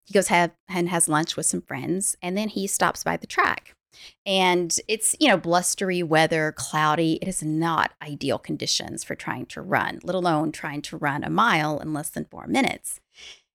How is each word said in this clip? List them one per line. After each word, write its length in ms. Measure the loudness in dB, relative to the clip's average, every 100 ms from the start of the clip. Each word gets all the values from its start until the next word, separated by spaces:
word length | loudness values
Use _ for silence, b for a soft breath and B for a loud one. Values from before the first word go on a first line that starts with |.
| _
He 80 |
goes 160 | 2 4
have, 220 | 4 2 -2 -6
and 200 | -2 0
has 200 | 2 2
lunch 260 | 2 0 -2
with 100 | -2
some 160 | -2
friends, 540 | -6 -8 -2 -2 -2 -4
and 160 | -4 -2
then 120 | -2
he 160 | -4 -4
stops 380 | 0 0 0
by 140 | -4 -4
the 100 | -2
track. 460 | 0 2 0 -8 _ _ B B B -2
And 500 | 2 4 4 2 -2 -2
it's, 280 | -2 -2 2
you 80 | 4
know, 100 | 4
blustery 640 | 4 2 2 -2 -2 0
weather, 500 | 4 4 6 4 0 -2
cloudy. 640 | -4 0 2 4 2 0
It 60 | -2
is 160 | -4
not 480 | -2 0 2 2 0 -4
ideal 360 | -12 -6 -2 -2
conditions 680 | -4 -4 -2 -2 -4 -10
for 120 | -8 -8
trying 320 | -6 -6 -8
to 140 | -12
run, 380 | -2 0 0 -4
let 120 | -4 0
alone 360 | 2 2 0
trying 300 | -4 -8 -8
to 140 | -10 -4
run 260 | -2 -2
a 60 | -2
mile 500 | 2 2 2 0 -2
in 140 | -4
less 160 | -6 -6
than 160 | -8 -10
four 220 | -12 -2
minutes. 520 | 0 0 -2 -8 -12 _ B B B B